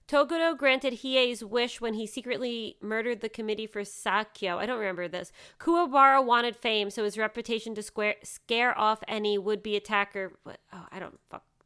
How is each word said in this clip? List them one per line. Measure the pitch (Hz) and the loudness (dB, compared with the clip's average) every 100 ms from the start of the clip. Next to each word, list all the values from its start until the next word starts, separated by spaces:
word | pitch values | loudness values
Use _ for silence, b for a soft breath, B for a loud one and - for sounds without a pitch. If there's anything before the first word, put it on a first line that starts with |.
| - | 0
Toguro | 285 285 330 330 311 | 2 4 2 0 2
granted | 285 262 269 | 2 2 0
Hiei's | 247 262 262 247 240 | -4 0 2 2 0
wish | 208 233 240 - | -4 -2 -2 -2
when | 233 | -6
he | 220 220 | -4 -6
secretly | 262 240 240 247 233 220 - | -8 -6 -4 -4 -6 -8 -10
murdered | 208 220 226 233 | -6 -4 -2 -4
the | 220 | -6
committee | - 220 214 220 | -6 -6 -4 -6
for | 208 | -8
Sakyo. | 202 - 220 196 214 - 190 175 | -10 -6 -2 0 -2 -4 -4 -2
I | 208 | -2
don't | 254 | -2
remember | 208 180 175 | -4 -4 -6
this. | 180 175 B B - | -6 -10 B B -6
Kuwabara | - 339 339 277 269 269 | 2 2 4 8 8 8
wanted | 254 240 240 226 | 6 4 4 0
fame, | 240 220 202 | 0 0 0
so | 202 | -2
his | 208 208 | -2 0
reputation | 214 226 226 226 226 214 | -2 -4 -4 -4 -4 -10
to | |
square, | 208 - 208 - | -8 -2 -2 -2
scare | - - - 233 247 - | -8 -14 -2 2 2 2
off | 214 220 - | 2 0 -2
any | 220 208 202 | -2 0 0
would-be | 190 214 220 208 | 0 -2 -2 -4
attacker. | 202 214 202 202 190 - | 0 0 0 -4 -8 -10
What? | - - _ | -18 -18 _
Oh, | 185 170 | -20 -16
I | - | -14
don't, | 175 - _ | -14 -16 _
fuck. | - - _ | -20 -20 _